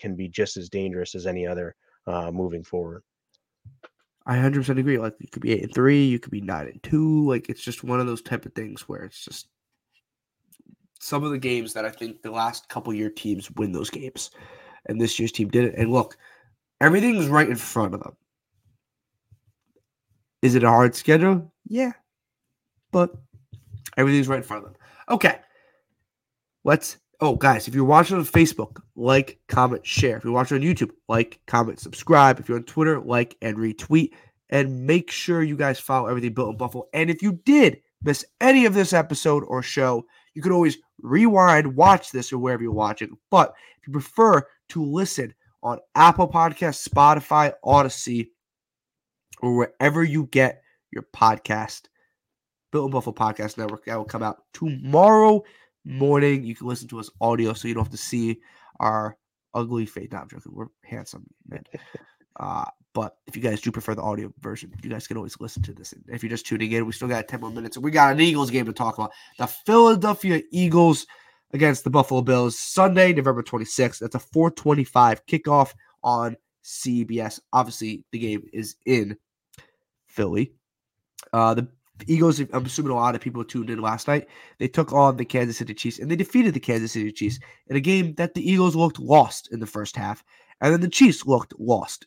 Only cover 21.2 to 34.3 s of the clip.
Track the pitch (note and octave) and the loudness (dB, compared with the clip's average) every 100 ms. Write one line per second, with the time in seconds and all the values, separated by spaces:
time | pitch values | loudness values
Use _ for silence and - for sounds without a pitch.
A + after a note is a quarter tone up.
21.2 | F#3 F#3 D#3+ _ - A3+ B3+ - _ _ | 4 0 -2 _ -8 -4 -4 -6 _ _
22.2 | _ _ _ _ _ _ _ F3+ F3 - | _ _ _ _ _ _ _ 0 0 -4
23.2 | _ _ _ - _ - - - C3+ C#3+ | _ _ _ -20 _ -20 -8 0 2 2
24.2 | C3 C3+ - G#2+ - - _ - - A3 | 0 -4 -6 -12 -14 -20 _ -16 -4 0
25.2 | - - _ _ _ _ _ _ _ _ | 0 -2 _ _ _ _ _ _ _ _
26.2 | _ _ _ _ C#3 D#3 - - _ - | _ _ _ _ 0 0 0 -16 _ -4
27.2 | D3+ C3+ C#3 A2 - C3 C3 D3+ E3+ F#3+ | -2 2 2 2 0 -2 4 4 4 0
28.2 | C#3+ E3+ D#3+ - A2 - - - A#2+ C3 | 0 4 4 2 -10 -12 -20 -6 2 2
29.2 | C3+ - - B2 B2+ B2 - - C3+ A2 | 2 -8 -6 0 0 -2 -6 -2 -2 -2
30.2 | A#2 B2 B2+ C#3 D#3 F3 A#2+ - - A2+ | -4 -2 0 0 0 -2 -4 -8 -4 -2
31.2 | A#2+ - - A#2+ A2+ - - - - D#3 | -2 -6 -2 0 0 -4 -14 -8 4 6
32.2 | C#3 C3 B2+ A#2+ A#2+ - D#3 D3 - A#2+ | 8 6 -2 -6 -6 -2 0 0 -2 -2
33.2 | A#2+ - A2+ G#2+ A2+ A2 - D#3 D#3 - | -2 -6 -8 -4 -6 -6 0 2 2 -4
34.2 | _ | _